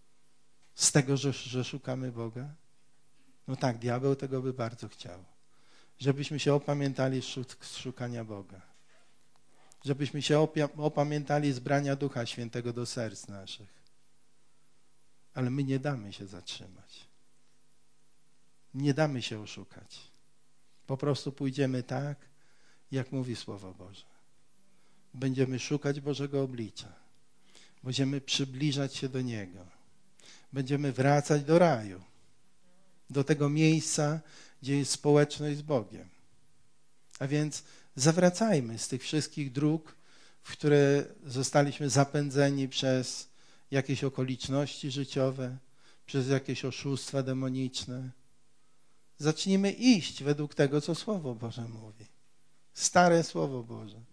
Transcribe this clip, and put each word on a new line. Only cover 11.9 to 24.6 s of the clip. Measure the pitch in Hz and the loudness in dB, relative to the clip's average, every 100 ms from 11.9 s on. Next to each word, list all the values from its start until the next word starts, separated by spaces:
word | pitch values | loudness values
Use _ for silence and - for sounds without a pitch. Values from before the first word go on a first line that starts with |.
| 139 | -2
Ducha | 143 127 117 | -2 -4 -6
Świętego | - 117 120 120 | -6 -8 -6 -6
do | 120 117 | -6 -6
serc | - 110 95 - | -6 -8 -8 -14
naszych. | 101 95 - 110 - - - - - - - - - - - - - - - - | -14 -14 -16 -18 -20 -20 -20 -20 -20 -20 -20 -20 -20 -20 -20 -20 -20 -20 -20 -12
Ale | - 127 | -4 -2
my | 135 | 0
nie | 135 135 | 0 0
damy | 143 131 101 | -2 -4 -8
się | - 98 | -12 -12
zatrzymać. | 90 - - 92 92 - - - - - - - - - - - - - - - - - - - | -12 -12 -14 -14 -20 -20 -20 -20 -20 -20 -20 -20 -20 -20 -20 -20 -20 -20 -20 -20 -20 -20 -20 -12
Nie | 131 147 | -2 2
damy | 139 156 131 | 4 2 0
się | - 110 | -6 -8
oszukać. | 104 - 95 - 104 - - - - - - - - - - | -10 -14 -16 -18 -20 -20 -20 -20 -20 -20 -20 -20 -20 -20 -8
Po | 135 | -2
prostu | 147 135 143 | 0 0 -4
pójdziemy | 131 139 131 135 127 | -4 -4 0 0 0
tak, | 120 131 143 143 - - - - - - - | -4 -6 -6 -8 -16 -20 -20 -20 -20 -20 -6
jak | 135 127 | -6 -4
mówi | 139 127 113 | -4 -4 -6
Słowo | - 101 95 | -8 -12 -12
Boże. | 90 92 101 - - - - - - | -16 -18 -20 -20 -20 -20 -20 -20 -20